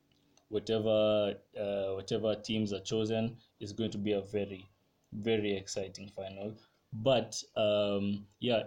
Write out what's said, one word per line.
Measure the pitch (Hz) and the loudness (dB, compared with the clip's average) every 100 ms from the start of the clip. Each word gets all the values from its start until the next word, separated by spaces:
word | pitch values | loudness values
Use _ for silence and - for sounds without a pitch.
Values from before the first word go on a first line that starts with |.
| _ _ _ _ _ | _ _ _ _ _
whatever, | 107 104 110 110 107 107 107 104 - _ - | -4 0 2 4 4 6 4 2 -2 _ -6
uh, | 101 101 98 | -2 -2 -2
whatever | 95 98 113 107 | -4 -2 0 2
teams | 104 - 110 104 | 0 -2 0 0
are | 98 | -2
chosen, | - 110 107 113 113 113 _ _ | -2 0 0 0 -2 -6 _ _
is | 104 | -10
going | 101 110 | -4 -4
to | 107 | -2
be | 101 | 0
a | 101 | 0
very, | 98 104 98 95 95 _ _ _ _ | 0 -2 -2 -6 -16 _ _ _ _
very | 107 110 110 104 98 | -6 0 2 2 -2
exciting | 98 - 95 95 98 | -4 -6 -6 -10 -12
final. | - 95 98 104 107 _ _ _ | -10 -10 -8 -10 -10 _ _ _
But, | 110 120 123 110 - - - | -2 4 4 2 -8 -6 0
um, | 107 104 101 101 101 101 - _ | 4 4 4 2 0 -2 -6 _
yeah, | 120 113 | 0 2